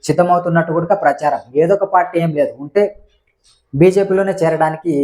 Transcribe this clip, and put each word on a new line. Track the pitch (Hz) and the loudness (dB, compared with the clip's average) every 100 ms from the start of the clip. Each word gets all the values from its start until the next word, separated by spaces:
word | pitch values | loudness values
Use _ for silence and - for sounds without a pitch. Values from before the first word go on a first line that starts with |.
| - | -2
సిద్ధమవుతున్నట్టు | 156 175 175 175 165 165 165 | 0 2 0 0 -2 0 -4
కూడా | - 202 | -2 0
ప్రచారం. | 147 139 147 131 117 135 | 0 0 -2 -4 -4 -2
ఏదో | 170 202 | 2 0
ఒక | 185 | 2
పార్టీ | 185 175 170 | 0 0 -2
ఏం | 170 147 | -2 -2
లేదు, | 135 - | -2 -4
ఉంటే | 143 202 202 - - _ _ _ _ _ _ 135 | -4 -2 -2 -4 -20 _ _ _ _ _ _ 2
బీజేపీలోనే | 180 190 196 190 196 185 | 4 4 0 0 0 0
చేరడానికి | 160 160 156 156 175 143 | -2 0 -2 -2 -4 0